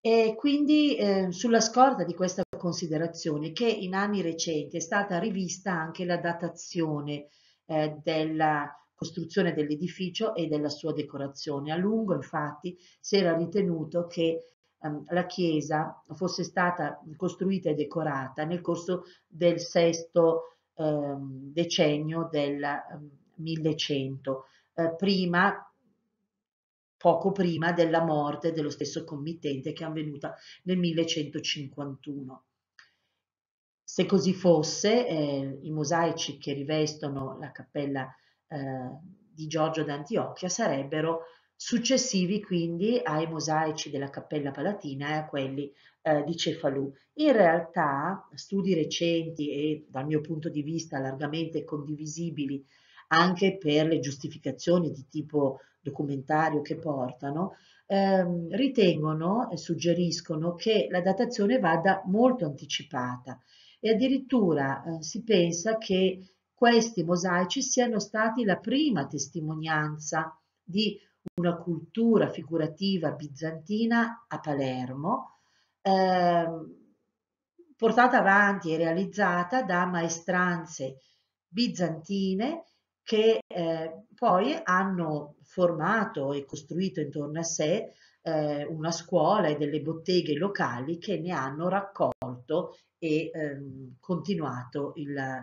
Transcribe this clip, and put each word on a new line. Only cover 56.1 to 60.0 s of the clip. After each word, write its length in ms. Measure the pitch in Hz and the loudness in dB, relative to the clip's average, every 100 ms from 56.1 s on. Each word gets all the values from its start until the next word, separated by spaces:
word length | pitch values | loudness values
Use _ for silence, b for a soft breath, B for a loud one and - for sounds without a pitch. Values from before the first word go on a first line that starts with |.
| 139 131 156 160 151 | -4 0 2 2 0
che 160 | 147 156 | -4 -6
portano, 800 | 160 139 123 - 139 151 196 B B B _ | -4 -4 -4 -6 -6 -4 -4 B B B _
ehm, 600 | 196 196 190 175 175 165 | 2 4 4 4 0 -4
ritengono 1000 | 196 269 262 190 151 151 156 165 220 254 | 0 0 6 4 6 0 0 0 0 -2
e 60 | 175 | -6
suggeriscono 960 | - 156 170 170 | -6 -2 2 2